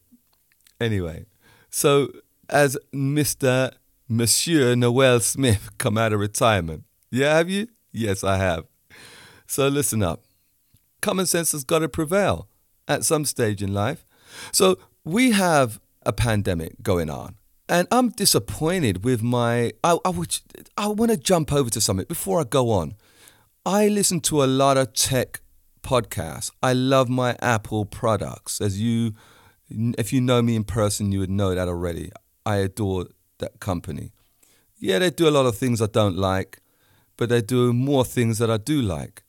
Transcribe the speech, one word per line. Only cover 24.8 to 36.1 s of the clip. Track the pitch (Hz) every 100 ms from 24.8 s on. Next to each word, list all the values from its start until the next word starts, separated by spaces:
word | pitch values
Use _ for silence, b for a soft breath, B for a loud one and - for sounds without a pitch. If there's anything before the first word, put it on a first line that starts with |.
| 131
tech | - - 131 - - - _ _ _
podcasts. | - 127 - - 80 - - -
I | 131
love | 127 131 135 127
my | 127 123 -
Apple | - 110 - 110 104
products. | - 113 107 69 60 - -
As | 101 98
you, | 117 117 117 104 b b b b _
if | 110 117 117 110
you | 135
know | 127 120
me | 117 113
in | 104
person, | 117 104 - 101
you | 98
would | 92
know | 98 98 90
that | 90
already. | 87 87 85 80 - _ _ 110
I | 101
adore | 98 - 101 92 87 _ _ _
that | - -
company. | - 87 - 73 - - b b b b b _
Yeah, | 196 185
they | 180
do | - 160
a |
lot | 147 127
of | 107
things | 127 117
I | 107
don't | 113 104